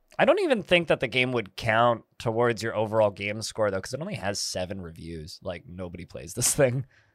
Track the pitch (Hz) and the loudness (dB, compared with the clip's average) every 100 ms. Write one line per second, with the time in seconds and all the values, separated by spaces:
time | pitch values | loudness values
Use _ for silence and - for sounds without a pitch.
0 | _ - 202 370 359 240 - 175 165 170 | _ 2 4 4 4 2 4 2 4 0
1 | 131 127 127 127 101 - 117 110 120 113 | 0 0 2 0 -4 -6 2 4 4 2
2 | - - 123 110 120 117 113 98 110 110 | -4 -6 -2 2 2 2 -2 -2 0 4
3 | 107 95 101 107 107 - 107 95 - - | 2 2 -6 -6 -6 -2 0 -2 -6 -8
4 | 185 156 92 101 - 95 90 98 85 82 | -8 -6 -4 -4 -4 -4 -6 -8 -10 -12
5 | 82 82 78 - 95 87 - 90 90 87 | -12 -10 -12 -12 -10 -10 -12 -12 -10 -10
6 | - - 80 - - - 131 139 - _ | -14 -14 -10 -2 0 4 4 2 -6 _
7 | _ | _